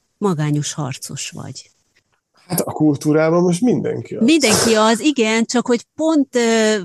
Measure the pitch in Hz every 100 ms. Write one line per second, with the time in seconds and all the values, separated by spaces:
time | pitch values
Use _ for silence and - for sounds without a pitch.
0 | _ - 208 151 151 147 143 - 139 135
1 | - 139 - 156 104 131 - _ _ _
2 | _ _ _ _ - 170 - - 151 143
3 | 151 151 160 175 180 175 247 147 113 120
4 | - 208 233 320 240 202 233 214 220 226
5 | 294 277 220 220 226 247 233 240 - -
6 | 320 311 269 240 233 226 220 214